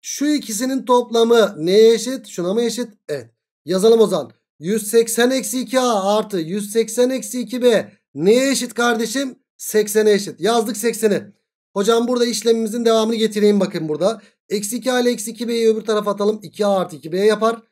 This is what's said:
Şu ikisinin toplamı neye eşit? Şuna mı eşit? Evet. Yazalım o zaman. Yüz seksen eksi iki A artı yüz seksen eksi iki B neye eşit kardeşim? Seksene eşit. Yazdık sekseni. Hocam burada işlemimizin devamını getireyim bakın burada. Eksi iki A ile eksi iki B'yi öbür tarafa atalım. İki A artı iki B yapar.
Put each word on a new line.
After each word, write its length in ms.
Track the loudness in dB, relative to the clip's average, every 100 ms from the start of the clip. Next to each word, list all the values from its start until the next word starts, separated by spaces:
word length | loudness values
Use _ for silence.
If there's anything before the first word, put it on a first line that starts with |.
Şu 240 | -14 -6 -2
ikisinin 600 | -2 -4 -6 -4 -4 2
toplamı 680 | 2 2 0 4 4 4 0
neye 360 | 2 6 6
eşit? 340 | 6 -2 -10 -10
Şuna 260 | -8 -4
mı 80 | -2
eşit? 260 | -2 -4 -10 _ -10
Evet. 220 | -10 -10 _ _ _ -6
Yazalım 340 | 2 4 6
o 60 | 4
zaman. 240 | 2 -4 _ _ _
Yüz 280 | -4 -4 2
seksen 420 | 2 2 2 0
eksi 320 | 0 -4 -6
iki 180 | -2 0
A 380 | 0 0 2 0
artı 200 | 0 -6
yüz 340 | -4 -6 -4
seksen 380 | -2 -2 0 0
eksi 320 | 0 -6 -8
iki 200 | -6 0
B 320 | 2 2 -2 _ _
neye 380 | -2 2 4 4
eşit 220 | -2 -4
kardeşim? 680 | -2 0 0 -4 -4 -6 -10 _ _
Seksene 540 | -2 -2 0 2 4
eşit. 280 | 2 0 -4
Yazdık 380 | 0 0 0 -2
sekseni. 460 | -4 0 0 0 -4 _ _ _ _
Hocam 340 | -4 0 0 0
burada 180 | 0 -2
işlemimizin 600 | -2 0 0 -2 -2 0
devamını 300 | 2 0 0
getireyim 440 | -2 2 2 2
bakın 300 | 0 -4 -6
burada. 320 | -2 -2 -4 _ _ _
Eksi 280 | -6 -6 -6
iki 140 | -2
A 80 | 0
ile 120 | 0
eksi 200 | -2 -8
iki 160 | -10 -4
B'yi 220 | 0 2
öbür 120 | 0
tarafa 300 | 0 -2 -2
atalım. 280 | -2 -2 -2
İki 220 | -8 -4 0
A 140 | 0
artı 160 | -2 -8
iki 160 | -6
B 60 | 0
yapar. 460 | 2 2 0 -2 _